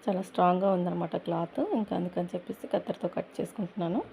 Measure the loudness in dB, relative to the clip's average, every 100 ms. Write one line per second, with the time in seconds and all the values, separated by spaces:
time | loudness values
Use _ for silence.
0 | 0 -2 -2 4 6 6 4 4 2 -2
1 | -2 -4 -2 -2 -2 -2 0 0 0 -2
2 | -2 -2 -4 -6 -6 -10 -2 -2 -2 -4
3 | -4 -4 -8 -6 -8 -6 -8 -4 -2 -2
4 | -4